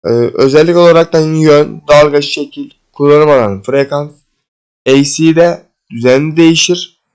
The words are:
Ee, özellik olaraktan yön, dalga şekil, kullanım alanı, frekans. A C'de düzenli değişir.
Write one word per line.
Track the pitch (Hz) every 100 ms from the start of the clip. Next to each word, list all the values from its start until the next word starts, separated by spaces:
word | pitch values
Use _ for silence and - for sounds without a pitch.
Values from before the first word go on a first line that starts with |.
| 98
Ee, | 117 120
özellik | - 135 151 165 175
olaraktan | 175 165 165 160 156
yön, | 160 156 147 151 - -
dalga | 147 147 143
şekil, | 143 - 143 - 139 _ _
kullanım | - 143 147 151
alanı, | 139 107 98
frekans. | 101 135 139 147 147 _ _ _ _ _ _ _ -
A | 139
C'de | 143 - 160 160 170 170 _ _ _
düzenli | 117 123 131 156 156
değişir. | 165 165 - 175 - _ _